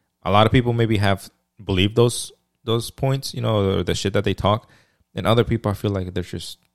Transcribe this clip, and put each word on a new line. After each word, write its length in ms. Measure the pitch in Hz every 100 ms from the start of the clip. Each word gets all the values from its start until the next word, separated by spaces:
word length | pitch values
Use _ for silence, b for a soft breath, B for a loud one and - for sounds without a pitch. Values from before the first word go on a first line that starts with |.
| _ _
a 80 | 87
lot 160 | 101 110
of 60 |
people 200 | 131 120
maybe 240 | 117 113 107
have 320 | 101 95 - _ _ -
believed 340 | 98 92 101 117
those, 360 | 120 - - - _ _
those 260 | 117 117 -
points, 420 | - 135 135 -
you 60 | -
know, 380 | 117 107 98 95
or 40 |
the 120 | 92
shit 180 | 90 101
that 120 | 104
they 100 | 101
talk, 340 | 95 95 110 - b b b b
and 120 | - 90
other 180 | 117
people, 260 | - 113 107
I 40 |
feel 160 | 98 107
like 200 | 98 90
they're 80 | 95
just, 360 | 90 92 - - _